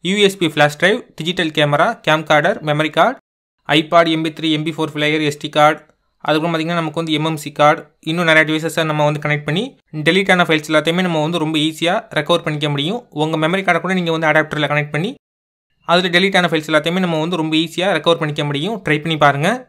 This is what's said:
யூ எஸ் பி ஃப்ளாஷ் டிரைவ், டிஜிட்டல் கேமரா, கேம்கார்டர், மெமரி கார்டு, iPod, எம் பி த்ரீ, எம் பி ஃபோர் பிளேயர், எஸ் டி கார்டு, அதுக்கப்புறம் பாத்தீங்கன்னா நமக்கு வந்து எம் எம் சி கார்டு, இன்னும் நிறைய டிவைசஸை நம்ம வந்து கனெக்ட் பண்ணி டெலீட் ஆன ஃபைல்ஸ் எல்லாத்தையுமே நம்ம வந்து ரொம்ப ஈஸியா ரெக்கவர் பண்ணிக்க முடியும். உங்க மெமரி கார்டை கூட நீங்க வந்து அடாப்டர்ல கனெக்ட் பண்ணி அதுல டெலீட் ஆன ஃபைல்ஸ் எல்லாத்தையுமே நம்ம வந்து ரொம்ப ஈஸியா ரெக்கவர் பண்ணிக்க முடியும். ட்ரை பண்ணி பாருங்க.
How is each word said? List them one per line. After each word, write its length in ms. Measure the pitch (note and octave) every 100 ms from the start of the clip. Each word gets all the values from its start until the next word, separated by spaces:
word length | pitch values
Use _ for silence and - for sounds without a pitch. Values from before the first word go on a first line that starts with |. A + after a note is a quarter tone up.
யூ 120 | E3+ G3+
எஸ் 220 | G3 G3
பி 80 | E3
ஃப்ளாஷ் 320 | D3+ D3 D3
டிரைவ், 220 | F3+ A#3 -
டிஜிட்டல் 360 | - D#3+ F#3 E3
கேமரா, 500 | D3+ D3 D3 F#3+ A3+
கேம்கார்டர், 580 | - D#3 D#3 D3+ E3 A3
மெமரி 280 | D3+ D3 D#3
கார்டு, 280 | D#3+ G3+ C4+ _ _ _ _ -
iPod, 420 | D3+ D#3 E3+ E3+
எம் 120 | D#3+
பி 80 | D#3+
த்ரீ, 220 | D#3 D#3+
எம் 100 | D3+
பி 80 | D#3
ஃபோர் 220 | D#3 D#3
பிளேயர், 280 | D3+ D3+ D#3
எஸ் 180 | D3+ D3
டி 100 | D3+
கார்டு, 320 | D3+ D3+ D#3 _ _ _ _
அதுக்கப்புறம் 300 | - D#3 E3+
பாத்தீங்கன்னா 200 | E3 D#3+
நமக்கு 200 | F3 D#3
வந்து 180 | D#3 E3
எம் 120 | D3+
எம் 120 | D#3+ D#3
சி 160 | D3
கார்டு, 440 | C#3+ D3 D#3+ - _
இன்னும் 240 | - E3
நிறைய 200 | E3+ D#3 D#3
டிவைசஸை 380 | D#3 D#3+ D#3+
நம்ம 200 | D#3 D3+
வந்து 160 | D3 D3+
கனெக்ட் 240 | D3 D3
பண்ணி 340 | D3 D#3+ C4 _ _
டெலீட் 380 | D#3 D3+ F#3 G3
ஆன 120 | F3+
ஃபைல்ஸ் 260 | E3+ D#3 D3+
எல்லாத்தையுமே 340 | D#3 D3+ E3+
நம்ம 200 | F#3 D#3+
வந்து 160 | D3+ F3
ரொம்ப 200 | D#3 D#3+
ஈஸியா 360 | D#3 D#3 E3 G#3 -
ரெக்கவர் 320 | D3+ D3+ E3+
பண்ணிக்க 260 | E3 D3+ D3
முடியும். 420 | C#3+ D3 A#3 -
உங்க 260 | D3 D#3 D#3+
மெமரி 260 | D#3 F#3+
கார்டை 160 | F#3+ E3+
கூட 140 | F3
நீங்க 160 | F#3 E3+
வந்து 160 | D#3+ D#3+
அடாப்டர்ல 420 | D#3 D3+ D3+ D3
கனெக்ட் 200 | D3 D3
பண்ணி 240 | D3+ G3 C#4+ _ _ _ _ _ _ -
அதுல 200 | F3 F3+
டெலீட் 280 | F3 G3 F#3+
ஆன 100 | F3
ஃபைல்ஸ் 240 | E3 D3+
எல்லாத்தையுமே 300 | D#3 D#3 F#3
நம்ம 200 | F3+ D#3+
வந்து 160 | D#3+ F3+
ரொம்ப 200 | D#3+ D#3
ஈஸியா 320 | E3 E3+ F#3 E3
ரெக்கவர் 220 | D3+ E3
பண்ணிக்க 260 | D#3 D3
முடியும். 400 | D3 C#3+ F3 A3
ட்ரை 180 | - D3+
பண்ணி 140 | D#3 D#3
பாருங்க. 320 | D3 C#3 E3 B3+